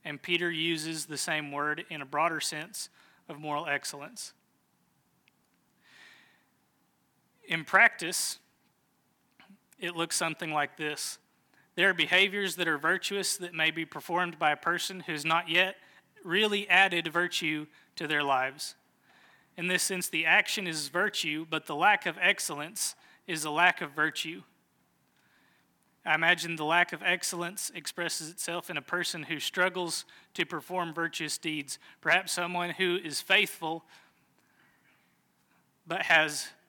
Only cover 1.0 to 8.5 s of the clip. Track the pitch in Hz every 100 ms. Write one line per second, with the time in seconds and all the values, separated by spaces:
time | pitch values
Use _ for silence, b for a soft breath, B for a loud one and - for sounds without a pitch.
1 | 151 147 - 156 147 143 147 151 - 156
2 | 135 147 165 160 - 151 170 208 - b
3 | b b - 147 151 147 165 143 - 143
4 | 147 240 - _ _ _ _ _ _ _
5 | _ _ _ _ _ _ _ _ b b
6 | b b b b b _ _ _ _ _
7 | _ _ _ _ - 165 151 190 226 -
8 | 165 - - - _